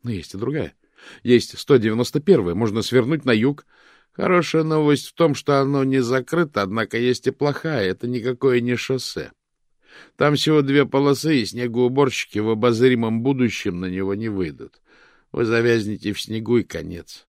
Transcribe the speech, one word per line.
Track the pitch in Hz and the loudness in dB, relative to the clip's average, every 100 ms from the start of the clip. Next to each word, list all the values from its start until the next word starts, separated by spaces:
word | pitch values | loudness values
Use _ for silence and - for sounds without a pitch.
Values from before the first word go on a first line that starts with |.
"Но | 117 | -8
есть | 104 78 | -10 -10
и | 92 | -8
другая. | 120 151 87 _ _ _ - - | -6 -6 -8 _ _ _ -20 -12
Есть | - 120 - - | 4 4 4 -12
сто | - 139 | 2 4
девяносто | 107 110 123 147 | 4 -2 -2 -2
первая, | 147 175 87 | 4 4 4
можно | 85 113 104 | -2 -2 -2
свернуть | 104 123 120 156 | 0 0 2 -2
на | 135 | 2
юг". | 113 123 143 _ _ _ _ _ | 2 2 -2 _ _ _ _ _
"Хорошая | - 180 180 165 160 | -6 0 2 2 0
новость | 156 156 151 143 - | 0 2 2 2 0
в | |
том, | - 165 135 | 0 0 0
что | - 143 | 0 2
оно | 135 143 | 2 0
не | 135 135 | 0 0
закрыто, | 120 131 123 165 170 - | 2 -2 -2 -2 0 0
однако | 98 110 110 113 | -2 -2 -2 0
есть | 123 120 - | 0 0 -2
и | |
плохая. | - 147 139 160 147 95 | -2 -4 -2 -4 -2 -2
Это | 98 123 | -2 -4
никакое | 123 113 123 135 123 | -4 -4 -2 2 2
не | 120 | 0
шоссе. | 120 - 131 - - - _ _ _ _ _ _ - - _ | -4 -2 -6 -6 -10 -12 _ _ _ _ _ _ -20 -20 _
Там | 147 | 0
всего | 147 - 156 | 2 2 2
две | 139 143 135 | 4 2 2
полосы, | 135 143 135 151 151 | 2 2 0 0 0
и | 98 | -2
снегоуборщики | 101 123 117 123 131 139 - - 101 | -6 -6 0 0 2 0 0 -6 -4
в | 110 | -2
обозримом | 110 120 113 131 123 113 113 | 0 2 4 4 4 0 -2
будущем | 120 135 120 - 104 87 | -2 0 0 -2 -6 -6
на | 92 | -6
него | 92 95 101 | -4 -4 -4
не | 113 | -6
выйдут. | 101 85 67 58 _ _ _ _ _ _ | -4 -6 -6 -18 _ _ _ _ _ _
Вы | - | -4
завязнете | 117 117 117 117 104 104 101 | 0 2 2 2 0 -6 -6
в | 101 | -8
снегу, | - 110 113 120 | -8 -8 0 0
и | |
конец. | 101 85 82 87 - - _ | 0 -8 -10 -12 -16 -20 _